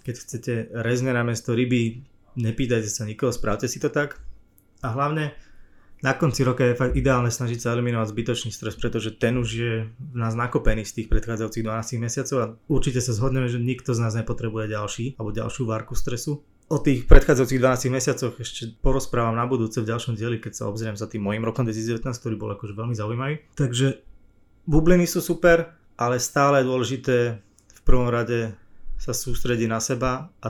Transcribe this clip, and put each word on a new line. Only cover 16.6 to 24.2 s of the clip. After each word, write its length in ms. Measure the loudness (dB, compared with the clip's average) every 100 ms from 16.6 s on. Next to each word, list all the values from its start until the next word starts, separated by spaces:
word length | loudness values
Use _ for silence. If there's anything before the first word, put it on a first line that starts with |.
O 160 | -6 -2
tých 240 | 0 2 10
predchádzajúcich 520 | 12 12 4 4 2
dvanástich 320 | 2 2 0
mesiacoch 440 | -2 -2 -2 -4 -6
ešte 360 | -12 -10 -12 2
porozprávam 560 | 2 2 0 0 0 0
na 80 | 0
budúce 320 | 0 -2 -2
v 80 | -4
ďalšom 240 | -4 -4 -4
dieli, 200 | -4 -6
keď 160 | -8
sa 160 | -8 -8
obzriem 280 | -6 -6 -8
za 80 | -8
tým 160 | -6
mojím 200 | -4 -2
rokom 200 | -2 -2
dvetisícdevätnásť, 560 | -2 -2 -4 -4 -6 -6
ktorý 140 | -6 -6
bol 140 | -6
akože 200 | -8 -10
veľmi 220 | -8 -6 -4
zaujímavý. 380 | -4 -4 -4 -6 -8 -4
Takže 480 | -2 0 0 -2 -12 -20